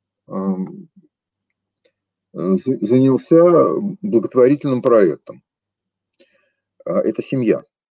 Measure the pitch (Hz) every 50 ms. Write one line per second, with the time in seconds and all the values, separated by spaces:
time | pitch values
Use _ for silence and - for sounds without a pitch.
0 | _ _ _ _ _ - 95 95 - 98 92 92 - - - 202 170 - _ _
1 | _ _ _ _ _ _ _ _ _ _ _ _ _ _ _ _ _ _ _ _
2 | _ _ _ _ _ _ - - 82 92 98 - - 131 131 - 113 104 123 131
3 | 135 135 131 123 - - 165 165 175 175 170 151 - 90 78 - 208 208 - -
4 | - 101 107 113 - - - 127 123 131 147 143 - 143 127 120 - 127 117 110
5 | 98 80 69 - _ - - - _ _ _ _ _ _ _ _ _ _ _ _
6 | _ _ _ _ _ _ _ _ _ _ _ _ _ _ _ _ _ - 87 98
7 | - 110 107 - - - 139 131 117 107 76 62 - _ _ _ _ _